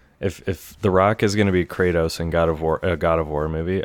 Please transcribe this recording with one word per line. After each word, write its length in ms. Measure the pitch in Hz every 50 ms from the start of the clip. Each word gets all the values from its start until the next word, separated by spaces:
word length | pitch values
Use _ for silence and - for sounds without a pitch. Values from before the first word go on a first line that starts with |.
| _ _ _ _
if, 280 | - 98 - - -
if 320 | - 92 - - - - -
The 100 | - 101
Rock 320 | 92 92 95 101 110 - 117
is 100 | 104 98
gonna 180 | 107 104 101 92
be 120 | 90 85
Kratos 540 | - - - 92 90 85 85 80 82 - -
in 100 | 82 82
God 200 | 78 85 82 82
of 120 | 80 76
War, 180 | 80 80 78 - -
a 140 | 92 85
God 200 | 78 85 82 82
of 100 | 82 80 76
War 180 | 76 73 78
movie, 340 | 78 80 80 82 87 92 95